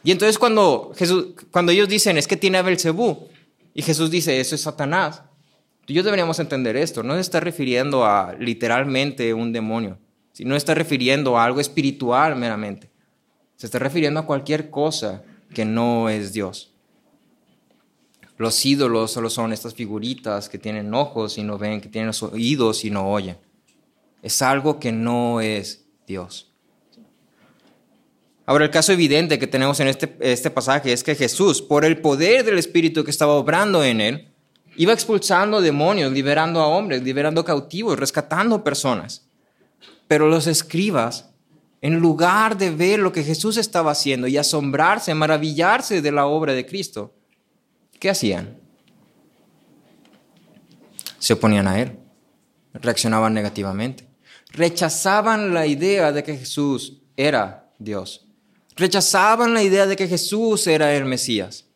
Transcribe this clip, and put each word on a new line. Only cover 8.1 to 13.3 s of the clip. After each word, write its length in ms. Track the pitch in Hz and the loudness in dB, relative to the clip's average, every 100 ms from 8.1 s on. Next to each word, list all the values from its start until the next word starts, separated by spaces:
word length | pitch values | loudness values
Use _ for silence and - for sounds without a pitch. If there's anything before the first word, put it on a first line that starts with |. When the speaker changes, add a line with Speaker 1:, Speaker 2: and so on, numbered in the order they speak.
| 101 90 87 | 4 0 -4
Speaker 1:
literalmente 920 | 120 110 117 123 139 131 139 131 117 | -6 -2 0 0 0 -2 -2 -2 -2
un 180 | 113 117 | -2 -4
demonio, 460 | 113 110 113 107 92 _ _ _ | -4 -4 -4 -6 -10 _ _ _
sino 240 | - 120 143 | -12 -4 -2
está 200 | - 160 | 0 -2
refiriendo 640 | 156 139 123 139 135 117 | 0 0 2 2 2 2
a 40 | |
algo 160 | 117 127 | 2 0
espiritual 760 | 143 - 139 135 123 123 156 135 | -2 -2 -2 -2 0 2 2 0
meramente. 560 | 120 107 104 95 - _ _ _ _ | -4 -6 -8 -12 -18 _ _ _ _